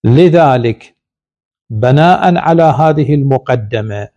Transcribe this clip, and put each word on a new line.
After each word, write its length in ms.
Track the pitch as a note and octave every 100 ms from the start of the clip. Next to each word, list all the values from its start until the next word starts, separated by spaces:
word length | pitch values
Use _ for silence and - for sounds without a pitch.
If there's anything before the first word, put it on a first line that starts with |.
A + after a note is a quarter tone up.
لذلك 920 | A2+ C3 F3+ E3+ D3+ B2+ A#2 A2+ - _ _ _ _ _ _ _ _
بناءً 680 | A2 B2 C#3 E3 F#3 F#3 F3
على 260 | D#3+ E3
هذه 520 | D#3+ B2+ D#3 D3+ C#3 D3
المقدمة 960 | C#3 C3 - B2 G#2+ A2 G#2+ G#2 G#2